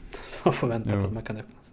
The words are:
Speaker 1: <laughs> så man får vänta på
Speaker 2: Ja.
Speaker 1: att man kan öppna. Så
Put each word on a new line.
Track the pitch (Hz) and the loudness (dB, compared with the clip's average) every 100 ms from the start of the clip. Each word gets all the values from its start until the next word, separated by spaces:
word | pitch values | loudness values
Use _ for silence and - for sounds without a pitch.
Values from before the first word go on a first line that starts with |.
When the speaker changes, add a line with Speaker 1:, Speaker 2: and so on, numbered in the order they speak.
Speaker 1:
<laughs> | - - | -12 -12
så | - - | -10 0
man | 165 | 2
får | - 127 | 4 2
vänta | 117 107 | 2 2
på | 101 | 2
Speaker 2:
Ja. | 98 | 2
Speaker 1:
att | |
man | 110 | 0
kan | - 107 | -4 -8
öppna. | - - | -10 -16
Så | - | -20